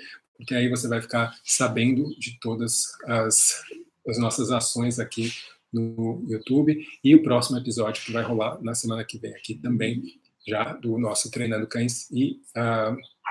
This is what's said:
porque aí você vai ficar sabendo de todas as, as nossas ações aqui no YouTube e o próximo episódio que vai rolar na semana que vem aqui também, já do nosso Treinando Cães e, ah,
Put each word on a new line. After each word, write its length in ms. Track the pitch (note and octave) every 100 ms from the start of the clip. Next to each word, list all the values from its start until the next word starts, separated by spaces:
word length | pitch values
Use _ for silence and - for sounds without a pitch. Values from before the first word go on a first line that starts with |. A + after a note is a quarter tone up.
| - - _ _
porque 200 | A#2 B2+
aí 140 | B2
você 180 | B2 A#2+
vai 140 | A#2
ficar 360 | - A#2+ A#2 -
sabendo 720 | - - B2 A2+ A#2+ B2+ D3+ -
de 220 | A#2+ -
todas 540 | A#2 A2+ A#2 - - - -
as, 560 | A#2 A2 - - - - - - _ -
as 100 | A2+
nossas 340 | A2+ - A#2
ações 460 | A#2+ - A#2+ A#2+ A#2+
aqui 360 | A2+ - A#2 - - - -
no 540 | A#2 A2+ A2+ A2+ F3 A#3
YouTube 580 | G#2+ - C#3 D3+ D3+ - -
e 100 | C3+
o 80 | D#3
próximo 360 | - A#2+ A#2+ B2+
episódio 440 | A#2 A2+ G#2+ G#2+
que 120 | -
vai 100 | A2+
rolar 340 | A2+ A2+ A2 -
na 100 | A#2
semana 300 | A#2 A2+ A2+
que 140 | A2 A2
vem 180 | G#2+ -
aqui 180 | -
também, 640 | A2+ B2 A2+ A2 A#2+ - - _ _ -
já 240 | G#2+ A2+
do 240 | - A#2+ A2+
nosso 320 | A2+ G2+ A#2
Treinando 380 | A#2 A2+ A2 A2
Cães 420 | A#2+ A#2+ A#2+ -
e, 320 | B2 C#3 - - A#2
ah, 400 | A#2 A2+ A2 B2+ - _ -